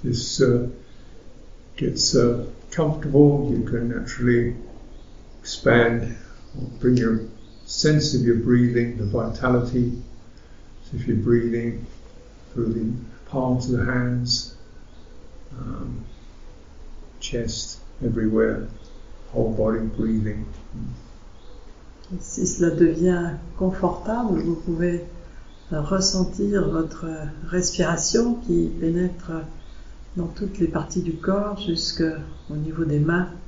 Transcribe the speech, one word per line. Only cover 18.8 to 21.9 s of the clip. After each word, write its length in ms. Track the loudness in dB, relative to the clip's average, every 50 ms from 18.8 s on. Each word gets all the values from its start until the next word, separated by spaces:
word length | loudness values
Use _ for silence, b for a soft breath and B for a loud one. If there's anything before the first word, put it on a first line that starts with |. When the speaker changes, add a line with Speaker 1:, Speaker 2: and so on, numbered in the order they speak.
| -14 -16 -16 -16 -16 -16 -16 -16 -14 -4
Speaker 1:
whole 200 | 0 0 2 2
body 280 | 2 2 2 2 2 2
breathing. 680 | -2 -2 -2 0 0 2 2 2 0 0 -2 -4 -6 -8 -10 -12 -12 -12 -10 -8 -8 -8 -8 -10 -14 -18 -18 -18 -18 -18 -18 -16 -16 -16 -16 -16 -16 -18 -18 -18 -18 -20